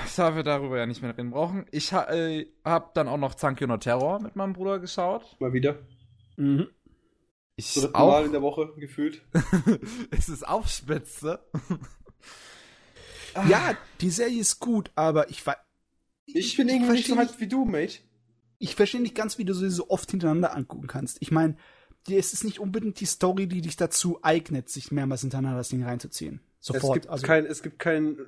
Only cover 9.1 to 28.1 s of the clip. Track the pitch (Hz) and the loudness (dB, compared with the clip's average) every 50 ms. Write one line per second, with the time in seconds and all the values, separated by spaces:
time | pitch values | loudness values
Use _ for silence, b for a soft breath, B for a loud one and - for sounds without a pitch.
9.1 | 156 - _ _ - 165 127 - - 175 127 - 202 - - 208 233 247 233 - | -4 -8 _ _ 0 0 2 2 2 2 4 4 2 2 0 -10 -10 -12 -10 -4
10.1 | - - - 165 156 127 147 - 165 220 214 - - - 131 127 156 156 - - | 0 0 0 0 0 -8 -6 -4 -2 -2 0 -2 -4 -4 -4 -4 -4 -4 -4 -8
11.1 | - - 143 156 175 - _ _ - 156 - - 180 - 127 - - - - - | -14 -8 -6 -6 -6 -6 _ _ -8 -8 -4 -4 -6 -6 -6 -16 -20 -20 -20 -20
12.1 | - _ B B B B B B B B B B B B B B B B B B | -20 _ B B B B B B B B B B B B B B B B B B
13.1 | B B B B B 185 196 160 190 220 349 330 208 - - - - - 175 185 | B B B B B 2 6 6 6 6 6 2 -2 -4 -6 -18 -8 -2 -2 -2
14.1 | 165 202 240 240 240 233 208 - - - - 240 233 208 - - - - 156 160 | 0 2 0 0 0 0 0 0 0 0 0 0 0 0 0 -2 0 2 2 4
15.1 | 151 156 143 - - - - 147 139 - _ _ _ _ _ _ _ _ _ _ | 4 4 2 2 -2 -8 -6 -6 -6 -6 _ _ _ _ _ _ _ _ _ _
16.1 | _ _ _ - 285 339 370 240 - - 262 247 262 254 247 247 240 247 233 - | _ _ _ -4 -2 -2 0 0 2 2 2 4 4 4 4 6 4 4 4 2
17.1 | 247 233 240 240 - - 226 196 247 269 262 220 185 151 165 - - - _ _ | 4 2 2 2 0 -6 -6 -2 0 0 0 2 0 0 -2 -2 -4 -10 _ _
18.1 | _ _ _ _ _ _ _ _ _ - 220 - - - 208 196 - 247 240 226 | _ _ _ _ _ _ _ _ _ -10 -8 -6 2 2 2 4 4 0 -2 -2
19.1 | - - 220 208 - - 208 180 196 180 190 196 180 175 165 - 185 185 - - | -2 -4 -4 -4 -4 -4 -2 -2 -2 0 0 0 0 -2 -2 0 -2 -2 -2 -2
20.1 | - 190 170 160 156 170 180 - - - 127 - - - 143 127 - 135 - - | -4 0 2 2 2 2 2 0 -2 -4 -8 -8 -10 -14 -12 -10 -8 -8 -8 -8
21.1 | - - - - 156 160 160 156 156 b b b b b b b b b - - | -8 -8 -2 2 2 4 4 4 2 b b b b b b b b b -6 0
22.1 | 196 196 185 - - - - 220 - - 208 196 185 220 220 214 196 - 202 - | 2 2 2 2 -2 -2 -4 -4 -4 -4 -6 -4 -4 -2 -2 -4 -4 -4 -4 -4
23.1 | - - 196 180 185 190 196 175 185 180 160 165 147 - 180 165 - - - 180 | -2 0 2 2 2 2 0 -2 -2 -4 -4 -4 -2 -2 -2 0 0 0 0 0
24.1 | 170 - - 160 160 170 160 - 156 131 123 - - 139 - - 147 143 135 135 | 0 0 4 4 4 4 2 -2 -4 -6 -4 -6 -10 -12 -8 -4 -2 -2 0 -2
25.1 | 135 123 - 131 131 135 135 131 127 123 120 - 131 127 123 123 120 120 - - | -2 -2 -4 -4 -2 -2 -2 -2 -2 -4 -4 -4 -4 -4 -2 -2 -4 -6 -8 -10
26.1 | - - 80 76 - - _ _ _ _ - - - 131 135 135 131 170 - - | -10 -10 -8 -8 -10 -12 _ _ _ _ -8 -4 -4 0 2 2 2 0 0 -4
27.1 | 165 135 135 135 160 160 156 156 151 - - 156 - - - 175 160 156 156 156 | -8 -4 2 4 4 4 4 2 -6 -8 -10 -12 -10 -4 -2 0 0 2 0 0